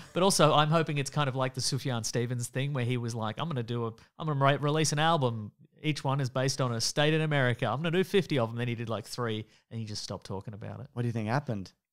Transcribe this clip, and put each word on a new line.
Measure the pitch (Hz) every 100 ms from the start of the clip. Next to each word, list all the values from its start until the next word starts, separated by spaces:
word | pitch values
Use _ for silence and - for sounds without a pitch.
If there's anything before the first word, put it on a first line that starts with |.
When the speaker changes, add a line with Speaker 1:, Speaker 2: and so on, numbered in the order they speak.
| -
Speaker 1:
but | -
also, | 190 185 151
I'm | 131 151
hoping | 165 160 147
it's | 139
kind | 151 143
of | 127
like | 131
the | 131
Sufjan | 120 135 139 120 110
Stevens | - 120 123 117
thing | 131 139
where | 147 120
he | 127
was | 117
like, | 117 110 110
"I'm | 165
gonna | 139
do | 113 120 117
a, | 113 - -
I'm | 160
gonna | 143 139
re-, | 139
release | 143 151 156
an | 147
album. | 160 165 127 117 107 - - _
Each | 156 143
one | 139 139
is | 131
based | 131 131 -
on | 131
a | 117
state | 110 - 147
in | 156
America. | 156 147 123 117 120
I'm | 120
gonna | 170
do | 170 185
fifty | 202 - 143
of | 113
them." | 117
Then | 120
he | 113
did, | 117
like, | 107 -
three, | - 120 110 107 _ _
and | 117
he | 107
just | 104
stopped | - 95 -
talking | 95 101
about | 104 104 104
it. | -
Speaker 2:
What | -
do | 120
you |
think | 113 107
happened? | 127 147 107 87 _ _